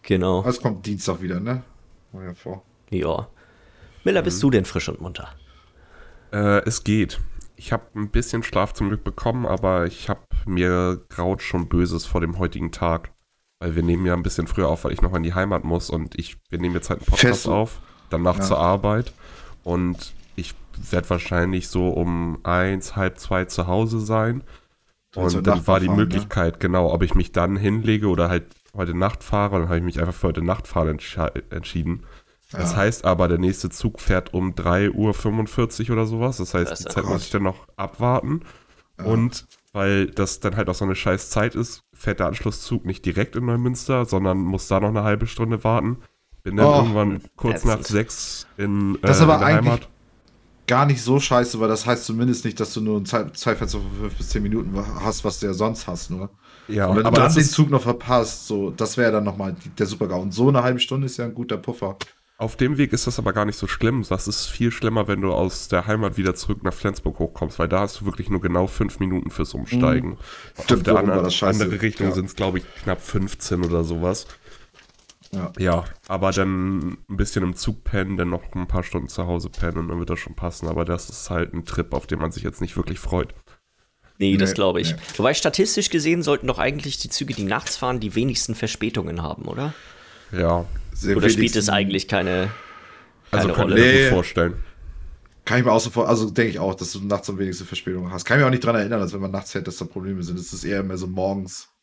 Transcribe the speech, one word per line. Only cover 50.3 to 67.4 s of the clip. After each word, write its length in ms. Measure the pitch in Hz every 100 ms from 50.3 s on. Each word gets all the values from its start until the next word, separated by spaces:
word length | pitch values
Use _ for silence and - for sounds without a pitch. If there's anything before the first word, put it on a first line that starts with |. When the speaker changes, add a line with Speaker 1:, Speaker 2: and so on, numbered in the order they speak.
| _ _ _ -
Speaker 2:
gar 180 | 123 143
nicht 160 | 127
so 180 | 110 135
scheiße, 400 | 139 123 120 113
weil 100 | 110
das 180 | 110 117
heißt 180 | 120 -
zumindest 400 | 113 123 117 113
nicht, 140 | -
dass 120 | 107 -
du 60 |
nur 180 | 107 104
ein 60 | 95
Zeit-, 280 | 113 85 -
Zeitfenster 440 | - 110 120 107
von 120 | 98 98
fünf 160 | 104 -
bis 140 | -
zehn 140 | -
Minuten 320 | 104 113 95 95
wa-, 100 | 107 90
hast, 220 | 104 104 104
was 140 | -
du 80 | 101
ja 60 |
sonst 340 | 92 107 107 -
hast, 240 | 87 -
nur. 180 | 92 98 _ - - -
Speaker 3:
Ja, 180 | 107 95
Speaker 2:
Und 120 | 101
wenn 60 |
du 40 | 110
Speaker 3:
aber 80 | 143
Speaker 2:
dann 80 | 151
Speaker 3:
das 80 |
Speaker 2:
den 80 | 160
Speaker 3:
ist 120 | 143
Speaker 2:
Zug 180 | - 147
noch 100 | 139
verpasst, 640 | 120 123 123 123 107 - -
so, 220 | 104 98
das 260 | - 110 -
wäre 140 | 117
dann 120 | 107
nochmal 300 | 104 95 95
die, 160 | 87 -
der 180 | - 101
Super-GAU. 340 | 101 101 90
Und 120 | 98 92
so 140 | 127
eine 120 | 135
halbe 180 | 123 123
Stunde 280 | - 135 135
ist 100 | -
ja 80 | 120
ein 80 |
guter 240 | 113 120 104
Puffer. 400 | - 120 98 98 - _ _ _
Speaker 3:
Auf 160 | 113 -
dem 200 | 131 147
Weg 160 | 143
ist 120 | 120 123
das 120 | -
aber 120 | 98
gar 140 | 101 104
nicht 120 | 101
so 80 | 98
schlimm. 360 | - 110 127 98
Das 180 | 92 101
ist 200 | 104 -
viel 240 | - 120
schlimmer, 360 | - 113 113 104
wenn 140 | 98
du 100 | 95
aus 360 | 87 92 - -
der 180 | 90 95
Heimat 300 | 107 101 -
wieder 160 | 92 90
zurück 280 | - 104
nach 100 | 92
Flensburg 460 | - 101 - 78 -
hochkommst, 400 | 80 -